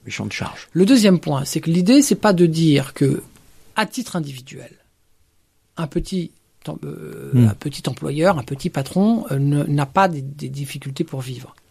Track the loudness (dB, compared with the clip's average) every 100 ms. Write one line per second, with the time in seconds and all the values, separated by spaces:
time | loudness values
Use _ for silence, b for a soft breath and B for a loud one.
0 | -12 -8 -6 -6 -8 -10 -4 2 6 6
1 | 6 4 2 -4 -2 -4 0 2 6 6
2 | 6 4 4 4 4 4 4 4 0 0
3 | 0 0 -6 _ _ _ -8 -4 -4 -4
4 | -8 -6 -8 -12 -16 -18 -20 _ _ _
5 | _ _ _ _ _ _ _ -10 -6 -4
6 | -4 -6 -6 _ _ _ -14 -12 -12 -12
7 | -14 -14 -2 2 2 2 -8 -6 -8 -6
8 | -4 0 2 2 -4 -6 -6 -4 -4 0
9 | 2 2 -2 -2 2 0 0 -2 0 2
10 | 2 0 -10 -10 -10 -8 -10 -10 -8 -6
11 | -6 -8 -10 -12 -16 _ -16